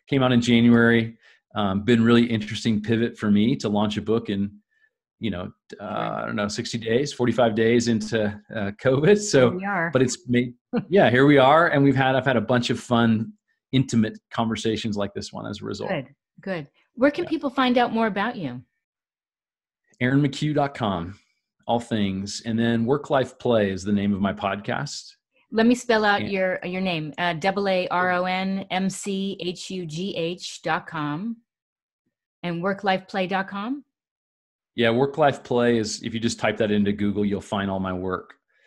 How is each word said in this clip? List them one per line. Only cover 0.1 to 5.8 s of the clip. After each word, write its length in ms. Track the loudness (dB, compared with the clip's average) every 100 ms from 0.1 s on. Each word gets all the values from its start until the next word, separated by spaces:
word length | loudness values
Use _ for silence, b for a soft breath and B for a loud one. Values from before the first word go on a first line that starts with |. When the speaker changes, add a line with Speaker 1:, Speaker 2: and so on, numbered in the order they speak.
| 2
Speaker 1:
out 80 | 4
in 100 | 4
January. 800 | 4 6 6 6 6 4 0 -8 b b _ -4
Um, 280 | -2 0
been 200 | 2 4
really 220 | 6 4 4
interesting 560 | 0 -4 -4 -2 -2
pivot 340 | 0 -2 -2 -2
for 140 | 2
me 260 | 2 2 0
to 120 | -2
launch 260 | 0 0 -2
a 40 |
book 300 | -2 -2 -2
in, 200 | -4 -6 -8 _ _ _ _ _ -10
you 100 | -8
know, 220 | -6 -10 -14 -20
uh, 60 | -14